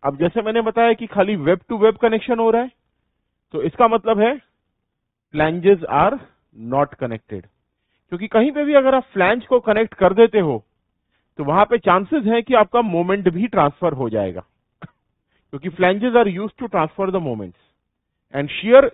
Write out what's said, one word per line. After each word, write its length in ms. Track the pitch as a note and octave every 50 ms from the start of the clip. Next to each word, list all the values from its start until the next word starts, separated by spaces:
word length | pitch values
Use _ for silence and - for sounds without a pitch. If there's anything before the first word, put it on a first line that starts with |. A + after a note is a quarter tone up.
| -
अब 120 | C#3+ C#3 C#3
जैसे 240 | E3+ F3 - A#3 G#3
मैंने 180 | A3 A3 A#3 A3
बताया 300 | A3 G#3 A3+ A#3 A#3 A3
कि 140 | A3 A#3
खाली 300 | - - G#3 F#3+ G3+ G#3+ E3+
web 240 | C#3 D#3+ F#3 F#3 -
to 180 | - A3+ G3+ G#3
web 180 | A3 G#3+ - A#3+
connection 340 | A3+ A3 G#3+ - B3+ A#3 A3+
हो 120 | A3+ A3+
रहा 120 | A3+ A#3 B3
है, 80 | B3+ - _ _ _ _ _ _ _ _ _ _ _ _ _ _ _ -
तो 80 | D#3 B2+
इसका 260 | D#3+ - - A#3+ A3+
मतलब 320 | A3+ A3 - A3 A3 G3+
है 140 | G#3+ A#3 D4 C4 - _ _ _ _ _ _ _ _ _ _ _ _ _ _ _ _ _ -
flanges 500 | D3+ D3+ D#3+ E3+ F3 E3+ G3 G3+ E3 E3 - A#2+
are 260 | C#3+ E3+ G#3 C#4 C4 - - _ _ _ _ _ A2 A2+ A#2+
not 300 | C3 C#3 C#3+ - - -
connected, 480 | C3+ A#2+ A2+ A2 - _ G#2 F#2+ - _ _ _ _ _ _ _ _ _ _ _ _ _ F3
क्योंकि 140 | F3 G#3+ G#3
कहीं 240 | - A3 A#3+ D4+ C#4
पे 120 | D4 D4
भी 100 | C#4+ D4
अगर 200 | C#4 C4 C4 C4
आप 100 | C4 - - -
flange 340 | G3 F3+ F#3+ A#3 B3 -
को 140 | - C4 A#3+
connect 340 | - A3 G#3 G#3+ A3+ G#3+ -
कर 200 | - G3 F3+ F#3+
देते 240 | G#3+ A3+ - - G#3
हो 220 | F3 D3+ B2 A2 - _ _ _ _ _ _ _ _ _ _ _ _ _ _ -
तो 60 | D3
वहां 200 | C#3 D#3+ G3 G#3
पे 120 | - A#3+ G#3+
chances 460 | - G3 F3 F#3+ G3+ - D#4+ D4 G3
हैं 160 | G#3+ A#3 A#3 A3+
कि 120 | - B3+
आपका 260 | A3 G#3 - - A#3+ A#3
moment 460 | G#3 F3 E3+ F3 F3+ G3 G3+ F3+ F3+
भी 180 | E3 F3 A3+
transfer 460 | A3+ - G3 D3 C#3+ - - F3+ E3 D3
हो 160 | B2+ B2+ A2+
जाएगा, 300 | G#2+ G#2+ G2 F#2 F2 F2+ - _ _ _ _ _ _ _ -
क्योंकि 880 | - _ _ _ _ _ _ _ _ _ _ _ _ - C3+ D3 F3+
flanges 460 | E3+ F3+ F#3 F3+ F#3+ G3+ A3+ B3+ A3+
are 100 | A#3+ A#3 G3+
used 280 | E3+ F#3 G#3+ G#3 - -
to 100 | B3+ G3
transfer 380 | - F3 D#3 D#3 - - G3 F#3+
the 120 | F#3 F#3 E3
moments 1120 | C3+ A#2 G#2+ G2+ F2+ F2 _ _ _ _ _ _ _ _ _ _ _ _ _ _ _ C#3
and 180 | C#3 C#3+ C#3+ -
shear 300 | - F#3 A3 B3 C4+ C#4 -